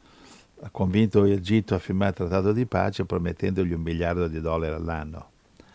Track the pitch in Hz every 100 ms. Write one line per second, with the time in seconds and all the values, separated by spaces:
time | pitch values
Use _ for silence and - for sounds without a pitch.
0 | _ - - - - - - - 95 98
1 | 110 107 101 101 90 110 101 92 - 95
2 | 98 90 90 95 95 107 123 95 98 98
3 | 95 90 85 87 95 95 90 82 82 82
4 | 85 87 87 80 80 80 80 80 82 80
5 | 78 80 - _ _ _ -